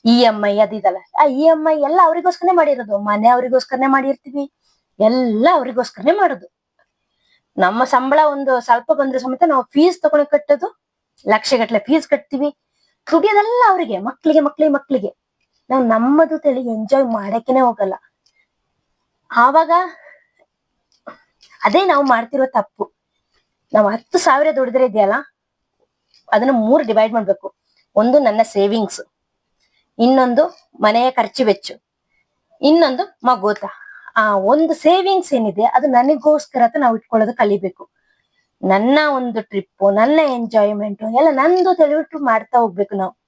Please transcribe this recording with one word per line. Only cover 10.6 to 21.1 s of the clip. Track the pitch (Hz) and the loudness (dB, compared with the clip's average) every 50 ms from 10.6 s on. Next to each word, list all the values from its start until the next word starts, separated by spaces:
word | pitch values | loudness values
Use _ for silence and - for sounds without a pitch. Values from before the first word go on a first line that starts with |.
| 359 453 _ _ _ _ _ _ _ _ _ _ _ 202 | -2 -10 _ _ _ _ _ _ _ _ _ _ _ -2
ಲಕ್ಷಗಟ್ಲೆ | 214 214 - - 277 226 226 - 226 202 | -2 -2 0 -2 -2 -2 -2 -2 -4 -6
ಫೀಸ್ | - - 294 320 - - | -2 0 -2 -2 0 -2
ಕಟ್ತೀವಿ, | 294 - - _ 285 254 285 294 _ _ _ _ _ _ _ _ _ _ _ - | -4 -6 -4 _ -6 -6 -6 -6 _ _ _ _ _ _ _ _ _ _ _ -2
ದುಡಿಯೋದೆಲ್ಲ | 311 330 339 427 415 403 415 440 480 494 494 427 | 0 0 0 2 2 0 0 0 0 2 2 2
ಅವ್ರಿಗೆ, | 381 349 330 220 202 185 | 2 0 -2 -6 -6 -8
ಮಕ್ಳಿಗೆ, | 196 233 - _ _ 320 285 311 | -8 -10 -12 _ _ 2 2 2
ಮಕ್ಳಿಗೆ, | 285 294 - - 302 311 | 2 0 -2 0 0 0
ಮಕ್ಳಿಗೆ. | 277 277 - _ 277 240 190 - - _ _ _ _ _ _ _ _ _ _ _ | 0 -2 -4 _ -4 -4 -4 -6 -10 _ _ _ _ _ _ _ _ _ _ _
ನಾವು | 254 269 247 | -2 0 2
ನಮ್ಮದು | 226 226 220 233 262 294 311 320 320 320 302 | 2 0 0 2 2 4 2 2 2 0 -2
ತಳಿ | - 294 254 262 | -2 -2 -2 -2
ಎಂಜಾಯ್ | 254 240 220 214 220 202 269 269 269 | -6 -6 -6 -8 -2 0 0 0 2
ಮಾಡಕ್ಕೇನೆ | 240 226 214 196 202 220 233 233 - 254 262 | 0 -4 -6 -6 -6 -6 -6 -4 0 0 2
ಹೋಗಲ್ಲ. | 262 240 226 - 202 190 190 - _ _ _ _ _ _ _ _ _ _ _ _ _ _ _ _ _ _ _ _ _ _ _ _ _ _ - | 2 2 0 -2 -4 -4 -4 -10 _ _ _ _ _ _ _ _ _ _ _ _ _ _ _ _ _ _ _ _ _ _ _ _ _ _ 0
ಆವಾಗ | 233 240 262 277 320 330 311 339 349 370 349 - - - - - _ _ _ _ _ _ _ _ _ _ _ _ _ _ _ _ _ _ - | 2 2 4 4 2 2 2 0 0 0 -4 -10 -20 -20 -20 -20 _ _ _ _ _ _ _ _ _ _ _ _ _ _ _ _ _ _ -20